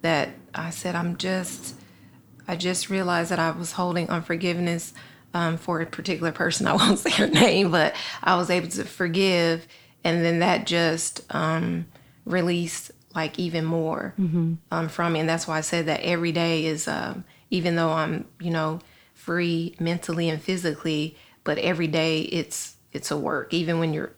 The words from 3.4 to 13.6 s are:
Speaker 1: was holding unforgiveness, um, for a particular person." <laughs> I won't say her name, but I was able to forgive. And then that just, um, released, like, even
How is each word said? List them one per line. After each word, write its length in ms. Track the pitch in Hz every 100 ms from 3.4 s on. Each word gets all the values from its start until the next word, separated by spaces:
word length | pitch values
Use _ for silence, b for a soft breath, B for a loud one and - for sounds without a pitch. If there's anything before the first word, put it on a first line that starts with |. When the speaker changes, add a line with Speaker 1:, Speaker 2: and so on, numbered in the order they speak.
| 165
Speaker 1:
was 200 | 160 170
holding 380 | - 180 175 165
unforgiveness, 840 | 170 165 170 185 170 175 170 - B B B B
um, 220 | 175 170 165
for 240 | - 165
a 60 | 165
particular 460 | - 170 160 165
person." 340 | 156 170 - -
<laughs> 40 |
I 40 |
won't 240 | 185 - 190
say 120 | -
her 160 | - -
name, 440 | 147 233 175 196
but 240 | 165 156 B B B
I 140 | - 180
was 140 | 170
able 180 | 180 175
to 160 | 180
forgive. 840 | - - 180 170 196 175 165 165 - B B B
And 200 | 175 170
then 160 | 170 170
that 260 | 175 175 -
just, 560 | 170 165 165 - - -
um, 560 | 151 156 160 170 170 170 B B B -
released, 640 | 180 175 175 170 - - - _
like, 240 | 170 156 -
even 260 | 180 165